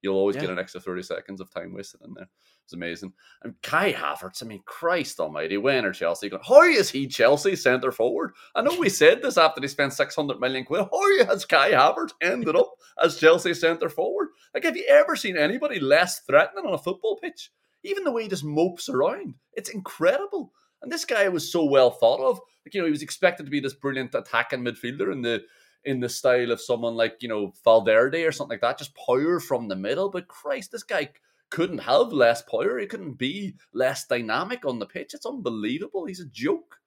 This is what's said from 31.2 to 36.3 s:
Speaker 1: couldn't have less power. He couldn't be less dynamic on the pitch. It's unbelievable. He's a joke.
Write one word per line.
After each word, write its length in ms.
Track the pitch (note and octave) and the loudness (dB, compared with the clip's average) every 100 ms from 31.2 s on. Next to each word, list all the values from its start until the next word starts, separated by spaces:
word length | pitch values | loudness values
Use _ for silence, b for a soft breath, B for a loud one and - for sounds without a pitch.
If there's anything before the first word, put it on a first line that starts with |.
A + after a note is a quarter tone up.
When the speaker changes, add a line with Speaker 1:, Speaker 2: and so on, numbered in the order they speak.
| _ _ _ | _ _ _
Speaker 1:
couldn't 300 | - F#3+ D3+ | -4 -4 -4
have 340 | G#2+ C3 A#3+ | 2 2 2
less 280 | D#3 A#2+ A#2 | 4 2 2
power. 340 | - A2+ E3 A#3+ | -4 -4 -2 -4
He 100 | G3+ | -8
couldn't 260 | G#3+ F3+ | -10 -12
be 420 | B2+ C3 F#3 G3 F#3+ b | -8 -6 -6 -10 -12 b
less 320 | - B2+ C3+ - | -2 -2 -2 -4
dynamic 580 | B2 A2+ A2+ F#3 B3 D3+ | -4 -2 -4 -4 -6 -6
on 140 | A#2+ | -6
the 60 | G2+ | -8
pitch. 280 | - - | -10 -14
It's 120 | D4 A3+ | -12 -12
unbelievable. 800 | C#4 B2 A2+ G#2 C3+ G3+ G3 E3+ | -8 -6 -4 -4 -6 -6 -8 -8
He's 140 | F#3 | -12
a 60 | |
joke. 520 | E3 | -16